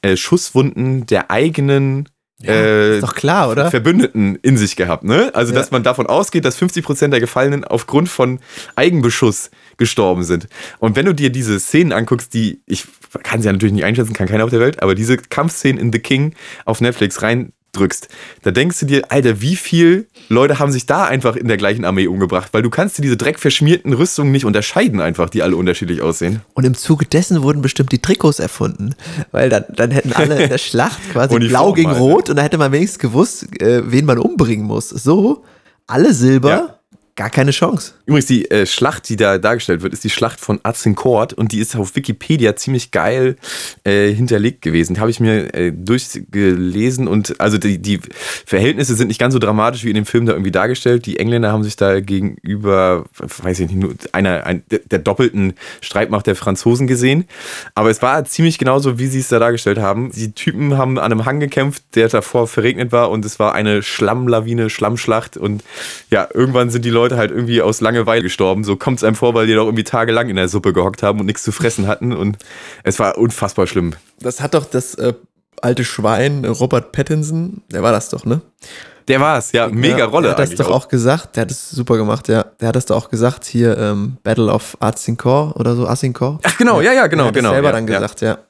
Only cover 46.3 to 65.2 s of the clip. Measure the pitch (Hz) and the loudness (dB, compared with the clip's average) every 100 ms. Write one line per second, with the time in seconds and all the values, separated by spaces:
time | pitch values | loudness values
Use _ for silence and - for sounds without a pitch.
46.3 | 101 98 90 90 92 120 127 135 107 - | 0 2 2 -2 -2 -2 -2 0 0 -2
47.3 | - 104 107 104 92 87 98 - - - | -2 0 2 0 -2 -2 -4 -4 -14 -12
48.3 | - - 95 113 151 127 110 113 110 120 | -12 -2 0 2 0 -2 0 0 0 0
49.3 | 131 110 107 113 120 113 107 104 117 117 | 2 2 2 0 0 -2 -2 0 0 0
50.3 | 82 95 92 107 127 120 120 117 - 107 | 0 -2 0 -2 0 0 0 -2 -4 -2
51.3 | 120 110 107 104 - 98 98 95 98 98 | 0 0 0 -2 0 0 0 0 -2 -2
52.3 | - - 104 101 95 92 87 - - - | -6 -8 -4 0 2 2 0 -4 -14 -14
53.3 | - 92 90 85 92 95 - - 92 95 | -8 -4 -2 -2 -2 -4 -6 -6 -2 0
54.3 | 85 - 90 _ 110 - 95 90 98 127 | 0 -4 -6 _ -6 -2 -2 0 0 0
55.3 | 104 95 92 - - - 101 110 104 104 | 2 -2 -2 -16 -16 -6 -2 0 0 -2
56.3 | 95 - 95 117 123 131 123 127 147 180 | -2 -2 0 0 2 0 2 2 2 -2
57.3 | - - - - - 107 107 123 147 139 | -12 -16 -14 -8 0 2 2 0 0 -2
58.3 | - 165 160 131 135 139 120 131 131 127 | 0 2 2 2 2 0 -2 -2 -4 0
59.3 | 117 117 117 - 104 98 101 127 - 110 | 2 2 0 0 0 0 -2 -4 -6 -8
60.3 | - - 113 143 135 131 127 98 110 113 | -4 -6 -2 0 0 0 0 0 0 0
61.3 | 143 143 139 139 143 _ 113 113 113 - | -2 -2 -2 -2 -4 _ 2 2 2 0
62.3 | 123 117 - 110 101 123 120 117 107 104 | -2 0 0 -2 -2 0 2 2 0 -4
63.3 | - 104 - 107 104 101 - 104 117 123 | -2 0 0 0 0 -2 -2 0 0 0
64.3 | 113 113 117 110 - 107 117 - 110 | 0 0 -2 -2 -2 -4 -2 -2 -2